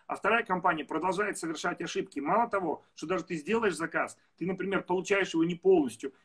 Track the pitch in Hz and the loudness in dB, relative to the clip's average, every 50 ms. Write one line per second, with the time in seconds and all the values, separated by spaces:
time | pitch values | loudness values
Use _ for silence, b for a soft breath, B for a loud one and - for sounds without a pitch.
0 | b b 139 - - 196 220 233 226 - 185 180 170 180 165 156 139 - 151 156 | b b -6 -4 0 0 0 0 0 0 -2 0 2 2 0 0 -2 -4 -4 -2
1 | 160 190 185 185 208 202 165 - - 160 156 147 - 175 175 - 175 - - 190 | -2 0 0 0 -2 -2 -4 -6 -6 -6 -6 -4 -4 -4 -4 -4 -6 -6 -4 -4
2 | - - - 143 139 156 190 226 240 226 - 196 180 160 - - b b b b | -6 -6 -6 -6 -2 0 2 2 2 2 0 -2 -2 -2 -4 -6 b b b b
3 | - 160 190 180 165 - 180 160 143 175 220 226 226 196 165 - 165 - - 160 | -6 -4 -4 -4 -4 -4 -6 -6 -2 0 0 2 2 0 0 0 -4 -2 -2 -2
4 | 131 - - _ _ _ _ - 170 185 190 180 180 196 190 180 - - 180 185 | -4 -4 -6 _ _ _ _ -6 -4 -4 -4 -2 -2 -2 -2 -2 0 0 -2 0
5 | 175 - 202 196 185 185 - 160 165 175 175 170 - 190 190 165 143 120 - - | 2 2 2 2 2 2 2 2 2 2 0 2 6 6 6 6 6 2 -2 -8
6 | - 135 b b b | -10 -12 b b b